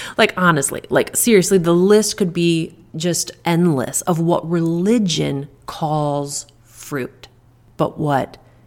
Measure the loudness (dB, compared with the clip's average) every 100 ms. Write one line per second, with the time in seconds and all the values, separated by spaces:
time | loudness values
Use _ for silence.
0 | -8 0 0 2 2 2 0 -6 -2 -2
1 | 0 -2 4 4 4 2 4 4 6 4
2 | 2 -2 -4 0 2 0 -2 -10 -16 -6
3 | -4 -4 -6 -6 -2 2 2 2 -2 -4
4 | -2 0 0 0 0 -2 -2 0 0 2
5 | 0 -2 -4 -6 -8 -16 -16 -6 -4 -2
6 | -2 -4 -6 -10 -12 _ _ -20 -10 -8
7 | -8 -12 -20 _ _ _ _ -4 -4 -4
8 | -2 -2 -4 -10 _ _